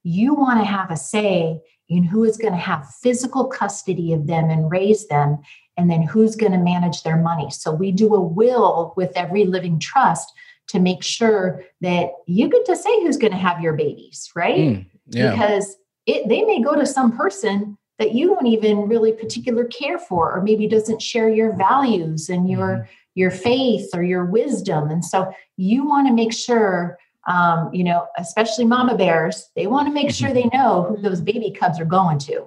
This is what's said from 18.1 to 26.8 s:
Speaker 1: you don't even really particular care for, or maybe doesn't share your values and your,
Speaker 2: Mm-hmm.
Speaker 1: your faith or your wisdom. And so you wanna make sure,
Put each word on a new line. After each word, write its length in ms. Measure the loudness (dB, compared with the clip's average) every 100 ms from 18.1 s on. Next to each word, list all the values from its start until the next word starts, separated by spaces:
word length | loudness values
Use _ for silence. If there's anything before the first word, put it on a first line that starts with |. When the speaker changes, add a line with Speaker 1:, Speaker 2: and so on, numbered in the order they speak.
Speaker 1:
you 140 | 2 2
don't 200 | 2 2
even 400 | 2 2 0 0
really 240 | 2 2
particular 500 | 0 -8 -8 -4 -4
care 340 | -4 -6 -6 -6
for, 360 | -4 -2 0
or 60 | 0
maybe 260 | 0 0 2
doesn't 340 | 0 0 -6
share 260 | -4 0 2
your 240 | 2 0
values 720 | 0 2 2 2 0 -2 -6 -4
and 200 | -2 0
your, 180 | 0 -2
Speaker 2:
Mm-hmm. 160 | -4 -8 _ _
Speaker 1:
your 160 | -2 -2
faith 580 | 0 0 2 2 0 -4
or 80 | -4
your 220 | -2 0
wisdom. 640 | 0 0 0 -4 -2 -2 -2
And 120 | -4
so 280 | -2 -2 -2 -10 _
you 320 | -4 0 2 2
wanna 260 | 2 4
make 180 | 4 2
sure, 680 | -2 0 2 2 0